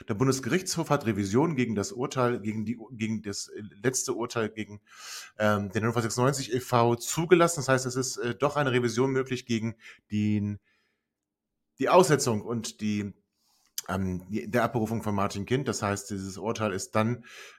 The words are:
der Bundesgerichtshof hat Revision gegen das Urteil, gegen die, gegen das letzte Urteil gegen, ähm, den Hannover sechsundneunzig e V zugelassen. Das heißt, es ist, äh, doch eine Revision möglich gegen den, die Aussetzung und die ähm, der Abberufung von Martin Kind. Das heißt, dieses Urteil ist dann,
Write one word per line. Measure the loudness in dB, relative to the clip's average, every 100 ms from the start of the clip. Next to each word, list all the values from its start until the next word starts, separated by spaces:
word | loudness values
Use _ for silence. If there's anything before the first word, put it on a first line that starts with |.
| -6
der |
Bundesgerichtshof | 2 2 2 0 0 0 -4 0
hat | 0 2
Revision | 0 2 4 2
gegen | 2 0 0
das | -2
Urteil, | -4 -4 0 0 0
gegen | -4 -4
die, | -4 -6 -10
gegen | -6 -4 -2
das | -4 -6 -10 -12 -16 -4
letzte | -2 -2 -4
Urteil | -4 -4 -2 -4
gegen, | -4 -12 -14 _ -20 -16 -16 -16 0
ähm, | 2 2 0
den | 0
Hannover | 0 0
sechsundneunzig | 0 2 2 2 -2
e | -4
V | 0 4 4 2
zugelassen. | -2 -4 4 6 6 2
Das | 2
heißt, | 2 2
es |
ist, | -4 -4 -4
äh, | -4
doch | 0 0 2
eine | 2
Revision | 2 2 2 2
möglich | 2 -2 -4 -2
gegen | -2 -2 -6 -14 -20 _
den, | 0 2 2 0 -6 _ _ _ _ _ _ _ _ _ _ _ -4
die | 4
Aussetzung | 6 6 4 2 -2
und | -2 -6 -6 -6
die | -2 -2 -4 -8 _ _ _ _ _ -12 -4
ähm, | -2 -2 -4 -6
der | -6 -2 0
Abberufung | 0 0 0 -2
von | -2
Martin | 0 0 -2 -2
Kind. | -2 0
Das | -2
heißt, | 0 -2 -4
dieses | -8 -8 -6
Urteil | -6 -2 -2
ist | -2 -2
dann, | 0 2 0 -8 -20 -20